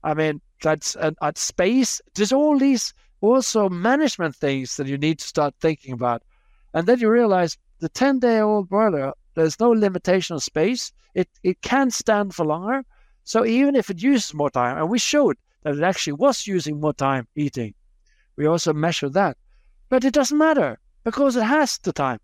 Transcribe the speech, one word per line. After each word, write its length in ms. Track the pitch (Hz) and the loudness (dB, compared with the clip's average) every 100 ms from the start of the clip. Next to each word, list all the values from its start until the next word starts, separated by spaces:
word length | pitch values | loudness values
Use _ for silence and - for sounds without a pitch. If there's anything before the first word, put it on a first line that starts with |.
I 80 | 151 | -4
mean, 300 | 151 156 151 _ _ | -2 -2 -4 _ _
that's, 340 | 156 156 - - | -2 -2 -4 -4
uh, 160 | 160 160 | -4 -2
uh, 100 | 151 | -6
space. 680 | 151 - - 185 254 247 - _ | -4 -8 -2 2 2 0 -4 _
There's 180 | - 208 | -4 0
all 260 | 262 302 285 | 2 4 4
these 340 | 277 247 - _ _ _ | 2 2 -2 _ _ _
also 480 | 202 262 247 220 196 | 2 2 2 0 0
management 640 | 175 208 277 302 - 165 - | 0 0 2 0 0 -6 -2
things 400 | 143 135 127 - | -4 -2 -6 -8
that 100 | 135 | -6
you 120 | 139 | -2
need 200 | 151 160 | -2 -2
to 60 | - | -4
start 280 | - 147 - | -2 -2 0
thinking 340 | 165 156 135 | -2 -2 -8
about. 280 | 120 123 117 _ _ _ _ _ | -4 -2 -4 _ _ _ _ _
And 120 | 160 175 | -4 2
then 120 | 247 | 2
you 80 | 220 | 4
realize 480 | 233 226 185 170 - _ _ | 2 4 2 0 -4 _ _
the 100 | 165 | -10
ten-day-old 800 | - 269 269 240 226 214 214 185 | 0 0 2 2 2 2 0 0
broiler, 460 | 196 220 156 135 - _ | 0 2 0 -4 -8 _
there's 240 | - 160 - | -2 -2 2
no 120 | 233 | 2
limitation 680 | 226 202 180 - 190 170 160 | 4 2 0 0 0 0 -8
of 60 | |
space. 500 | - - 180 247 - _ _ | -6 -2 0 -2 -8 _ _
It, 160 | - 180 _ | -4 -4 _
it 200 | 185 185 | -4 -4
can 280 | - 262 269 | -2 0 0
stand 440 | - - 208 202 | -2 0 0 0
for 100 | 180 | -4
longer. 400 | 156 156 196 269 262 _ _ _ | -4 -2 -4 -6 -6 _ _ _
So 220 | - 220 226 | -4 0 2
even 300 | 233 285 277 | 2 2 2
if 120 | 208 | -2
it 140 | 180 | -2
uses 320 | 233 269 - | 2 2 0
more 160 | 151 147 | -4 -2
time, 260 | 131 123 143 | 0 -2 -2
and 140 | 160 | -2
we 80 | 233 | -2
showed 400 | - 294 254 135 _ _ | 0 2 2 0 _ _
that 140 | 156 143 | -6 -2
it 60 | |
actually 320 | 175 185 - | -2 -2 -6
was 320 | 143 277 247 - | 0 0 0 -2
using 340 | 190 151 147 | -4 -4 -4
more 140 | 151 | -4
time 340 | 143 139 135 117 - | -2 -2 -2 -4 -6
eating, 380 | 143 131 110 - _ _ _ _ _ - | -4 -4 -10 -10 _ _ _ _ _ -2
we 100 | 151 | 0
also 260 | 165 160 | 0 0
measured 400 | 151 160 160 143 | 0 -2 -2 -2
that. 240 | 151 190 - _ _ _ _ _ | 0 0 -2 _ _ _ _ _
But 140 | 254 | 0
it 100 | 262 | 2
doesn't 240 | 294 262 294 | 2 0 2
matter 400 | 311 294 151 113 _ _ | 2 2 0 -4 _ _
because 320 | - - 277 247 | -8 0 0 2
it 60 | |
has 340 | 220 302 277 - | 0 2 0 -2
the 140 | - | -6
time 260 | - 135 117 | -2 -2 -4